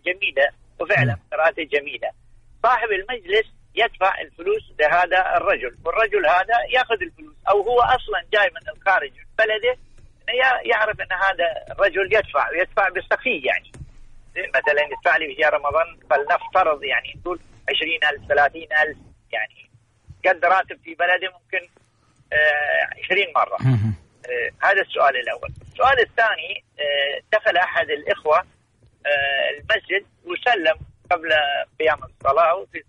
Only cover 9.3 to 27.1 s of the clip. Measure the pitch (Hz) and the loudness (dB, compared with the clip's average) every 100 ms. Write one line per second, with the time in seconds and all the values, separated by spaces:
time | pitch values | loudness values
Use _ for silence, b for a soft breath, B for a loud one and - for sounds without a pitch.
9.3 | - 220 214 233 254 - - - - - | -2 0 2 -2 -2 -8 -20 -20 -16 -6
10.3 | 240 262 247 - 226 214 196 185 185 196 | 0 2 0 0 0 0 -2 -6 -2 0
11.3 | 190 170 147 - - 196 202 190 214 - | 0 -2 -2 -12 0 0 0 0 0 0
12.3 | 143 120 160 180 - 190 180 - 202 262 | 0 0 0 -2 0 0 -2 -4 -4 -2
13.3 | 190 131 - - - - - - - - | -2 -2 -4 -6 -18 -18 -18 -20 -20 -16
14.3 | - - 131 147 147 147 139 175 160 156 | -10 -4 -2 0 0 0 -2 0 0 -2
15.3 | 131 151 151 143 147 165 - - 143 143 | 0 0 0 0 -2 -2 -6 -2 0 2
16.3 | 175 - 185 175 147 139 120 - - - | -2 0 0 2 0 -2 -4 -6 -14 -10
17.3 | 165 - - - 147 160 165 147 147 - | -10 -12 -12 -6 -4 -4 -2 -2 -2 0
18.3 | 147 143 160 165 151 151 135 - _ _ | 2 2 0 -4 0 0 -2 -18 _ _
19.3 | 113 107 - - _ _ _ _ - 180 | -8 -8 -12 -20 _ _ _ _ -4 0
20.3 | 180 175 185 - 170 165 165 175 180 185 | 2 2 2 0 -8 -16 -4 0 0 -2
21.3 | 180 _ 185 175 _ _ _ _ _ _ | -12 _ -10 -10 _ _ _ _ _ _
22.3 | 151 151 147 147 143 143 - - 185 190 | 2 2 2 0 0 -2 -6 -2 -2 0
23.3 | 139 104 92 127 123 110 95 _ _ - | 0 0 0 0 2 0 -4 _ _ -8
24.3 | 123 117 - 170 196 185 147 143 127 117 | -6 -6 -2 2 2 0 2 2 2 -4
25.3 | 117 131 - - - 254 277 214 - 226 | -8 -10 -16 -20 0 2 4 2 2 0
26.3 | 185 165 202 _ - 147 143 139 | 0 -8 -14 _ -8 -4 -2 -2